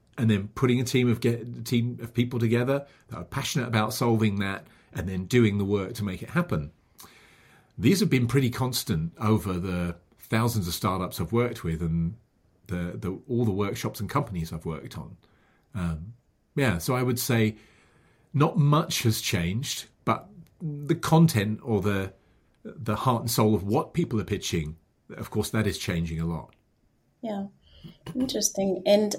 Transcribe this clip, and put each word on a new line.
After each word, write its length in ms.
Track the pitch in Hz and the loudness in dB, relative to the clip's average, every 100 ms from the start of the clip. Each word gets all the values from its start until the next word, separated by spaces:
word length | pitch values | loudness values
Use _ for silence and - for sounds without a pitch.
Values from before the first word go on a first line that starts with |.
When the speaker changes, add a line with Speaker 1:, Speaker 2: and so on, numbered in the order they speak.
| _ - | _ -2
Speaker 1:
and 120 | 117 | 2
then 200 | 104 104 | 2 0
putting 300 | - 127 123 | -2 2 2
a 40 | |
team 260 | 120 131 123 | 2 2 2
of 100 | 117 | 2
get, 200 | 120 117 | 0 0
a 220 | 120 120 | -4 -12
team 340 | 117 120 120 120 | -2 0 0 -4
of 120 | 117 | -6
people 260 | - 123 127 | -2 -2 0
together 460 | 113 117 123 139 139 _ _ | 0 2 2 -2 -4 _ _
that 80 | 78 | -14
are 60 | |
passionate 440 | 87 139 127 135 120 | -8 -6 -4 -4 0
about 260 | 110 107 | 2 2
solving 460 | - 120 113 110 98 | 2 4 6 4 4
that, 280 | 98 98 - - _ | 0 -2 -10 -20 _
and 160 | - 90 | -6 -4
then 160 | 92 92 | -4 2
doing 320 | 123 110 101 | 6 6 4
the 80 | 98 | 2
work 300 | 101 95 - | 2 0 -4
to 80 | |
make 180 | 101 90 | -4 -6
it 80 | - | -4
happen. 420 | 151 170 82 73 - _ _ - - - _ _ _ _ - | -2 0 -2 -4 -10 _ _ -20 -20 -20 _ _ _ _ 0
These 220 | 110 190 | 2 4
have 100 | 196 | 4
been 180 | 127 120 | 2 2
pretty 220 | 139 123 | 2 0
constant 640 | - 127 120 - 85 82 - | 0 -2 -2 -2 -2 -2 -2
over 340 | 107 107 95 | 2 2 2
the 420 | 90 92 90 87 85 _ _ | -4 -2 -2 -4 -6 _ _
thousands 480 | - 113 117 107 87 | -4 0 0 0 -4
of 60 | - | -2
startups 440 | 101 92 90 - | -2 -2 -4 -6
I've 120 | 82 | -2
worked 320 | 117 123 - | 0 0 -2
with 180 | 87 80 | -4 -2
and 340 | 85 82 82 110 _ _ _ _ - | -2 0 -2 -4 _ _ _ _ -10
the, 260 | 90 87 113 | -6 -6 -6
the, 240 | 90 95 - | -8 -8 -4
all 160 | 120 113 | 0 0
the 60 | |
workshops 480 | 95 101 117 113 - | 0 -2 -2 -6 -6
and 80 | 98 | -4
companies 440 | - - 90 80 | -4 -4 -4 -6
I've 120 | 82 85 | -6 -8
worked 320 | 76 69 - | -8 -10 -12
on. 200 | 62 - _ _ _ _ _ | -14 -16 _ _ _ _ _
Um, 400 | 98 85 80 95 - _ _ _ - | -6 -4 -4 -8 -16 _ _ _ 0
yeah, 220 | 131 85 | 0 0
so 180 | - 127 | 0 0
I 60 | |
would 160 | 127 117 | 0 -2
say 360 | - 113 110 - - _ _ _ _ _ _ | 2 4 4 0 -10 _ _ _ _ _ _
not 240 | 131 156 170 | 2 2 4
much 440 | 147 147 165 - | 4 4 2 0
has 160 | 117 107 | 0 0
changed, 680 | - 90 85 104 139 - - _ - | -2 -2 0 -2 -4 -8 -10 _ -2
but 220 | 107 - - - _ | -2 -4 -20 -20 _
the 340 | 160 147 143 - | -8 -8 -2 -2
content 640 | - 160 165 113 101 107 | 4 6 8 6 0 -2
or 180 | - 104 | 0 0
the, 320 | 101 98 95 - _ _ _ _ | 2 0 -2 -10 _ _ _ _
the 320 | - - 113 107 | -18 -10 -6 -2
heart 260 | 131 117 | 0 0
and 100 | 117 | 0
soul 240 | - 110 107 | 2 4 4
of 80 | |
what 300 | 98 131 165 | 2 0 0
people 280 | 165 170 110 | -2 -2 -2
are 20 | 92 | -2
pitching, 520 | 98 - 87 76 80 _ _ _ - | -4 -2 -4 -4 -8 _ _ _ -14
of 140 | - | -6
course, 180 | 107 101 | -4 -2
that 160 | 110 104 | 0 0
is 100 | - | -2
changing 420 | - 87 82 80 | -4 -2 -2 -2
a 40 | 82 | -4
lot. 300 | 80 - _ _ _ _ _ _ _ | -4 -8 _ _ _ _ _ _ _
Speaker 2:
Yeah. 260 | 226 202 196 - _ - - - - - | -8 -6 -8 -12 _ -20 -20 -18 -10 -4
Interesting. 680 | 127 220 202 - 196 185 196 | -2 -2 -2 0 0 0 4
And, 280 | 208 208 | 4 4